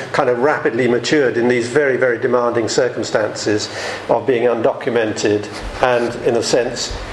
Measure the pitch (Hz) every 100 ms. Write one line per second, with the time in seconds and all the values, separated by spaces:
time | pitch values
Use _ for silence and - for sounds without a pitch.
0 | - - 127 120 143 143 - 117 120 120
1 | - 156 123 117 120 123 117 139 143 123
2 | 127 113 123 123 120 117 107 - 123 123
3 | 107 117 107 - - 104 - - - -
4 | - 120 107 117 120 117 127 - 131 117
5 | 110 - 107 104 - - - - 127 120
6 | 120 - 143 117 - 135 123 - - -
7 | -